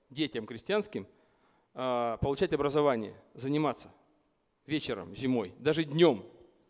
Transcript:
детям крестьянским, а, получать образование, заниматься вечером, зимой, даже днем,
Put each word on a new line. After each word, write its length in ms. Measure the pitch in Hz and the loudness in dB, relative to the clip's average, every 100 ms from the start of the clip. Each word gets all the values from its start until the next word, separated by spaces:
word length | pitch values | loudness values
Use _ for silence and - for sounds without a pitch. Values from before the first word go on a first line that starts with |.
| _ | _
детям 360 | 127 151 120 110 | -4 -2 -2 -8
крестьянским, 640 | 117 - 208 208 - - _ _ _ _ _ _ | -10 -2 -2 -2 -6 -10 _ _ _ _ _ _
а, 440 | - 131 123 120 110 | -6 -2 0 0 0
получать 360 | 139 139 180 | -2 0 0
образование, 640 | 147 143 143 147 120 101 98 - | 2 2 4 4 2 -2 -10 -20
заниматься 580 | - 131 147 151 117 - - _ _ _ _ _ _ - | -10 -2 0 0 -2 -10 -20 _ _ _ _ _ _ -6
вечером, 500 | 151 - 107 85 101 | -6 -4 -6 -8 -4
зимой, 380 | 131 127 98 - | 0 0 -2 -4
даже 260 | 131 156 | 0 0
днем, 420 | 156 151 170 110 - - - _ _ | 0 6 6 6 -2 -20 -20 _ _